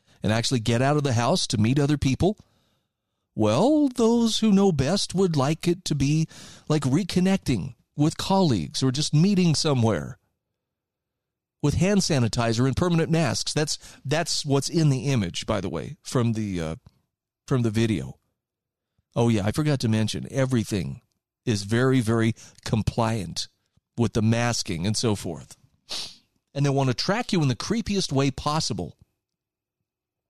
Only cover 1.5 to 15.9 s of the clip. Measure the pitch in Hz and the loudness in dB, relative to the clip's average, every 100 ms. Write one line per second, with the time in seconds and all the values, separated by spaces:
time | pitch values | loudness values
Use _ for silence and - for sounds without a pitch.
1.5 | 110 110 139 143 147 135 127 185 - _ | 0 2 2 2 2 0 2 0 0 _
2.5 | _ _ _ _ _ _ _ _ - 107 | _ _ _ _ _ _ _ _ 0 2
3.5 | 120 247 302 285 247 226 233 226 - 220 | 4 4 4 2 2 2 4 2 2 4
4.5 | 196 196 147 131 202 - 175 190 151 131 | 4 4 2 0 0 -2 0 0 2 0
5.5 | 160 175 175 - 143 139 156 160 - - | 0 -2 -2 -2 -2 0 0 -2 -8 -20
6.5 | - - 151 135 143 190 185 185 190 - | -12 -2 0 2 0 0 0 2 0 0
7.5 | 113 135 - _ - 151 - - 196 175 | -2 -4 -12 _ -2 0 0 0 2 2
8.5 | 104 71 - 131 127 151 147 190 190 175 | 2 -2 -2 -2 0 0 2 4 4 2
9.5 | 143 160 131 113 85 64 - _ _ _ | 2 0 2 2 0 -4 -14 _ _ _
10.5 | _ _ _ _ _ _ _ _ _ _ | _ _ _ _ _ _ _ _ _ _
11.5 | _ 147 - 180 208 - 143 117 123 117 | _ -2 0 2 2 2 2 0 0 0
12.5 | 113 131 - 180 165 160 160 139 107 - | 2 0 0 0 2 2 2 0 -2 -4
13.5 | 151 151 - - - 127 151 170 - 143 | -2 -2 -4 -10 -12 -4 -4 -2 -4 0
14.5 | 139 - 160 156 131 139 131 90 - - | 0 0 2 2 2 0 -2 -2 -6 -4
15.5 | 107 90 78 60 | -4 -4 -6 -8